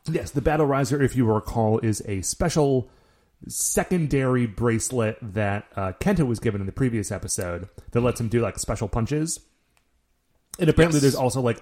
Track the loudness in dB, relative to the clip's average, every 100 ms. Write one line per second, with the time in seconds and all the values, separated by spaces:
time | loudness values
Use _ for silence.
0 | -4 -4 -2 -2 0 2 2 2 0 2
1 | 2 2 2 2 0 0 2 2 2 -2
2 | -4 -6 -4 -2 0 2 2 2 -2 _
3 | _ _ _ _ -12 -6 -2 -2 0 0
4 | 0 0 2 2 0 0 0 0 0 -2
5 | -2 -2 -6 -2 -2 -2 -6 -6 -6 -2
6 | 0 2 2 0 -2 -2 -4 -2 -2 -2
7 | -4 -6 -6 -6 -6 -6 -10 -16 -4 0
8 | 0 0 0 0 0 -4 -6 -4 -4 -2
9 | -2 -2 -2 -6 _ _ _ _ _ _
10 | _ _ _ _ _ -2 2 6 6 6
11 | 4 4 0 0 0 -2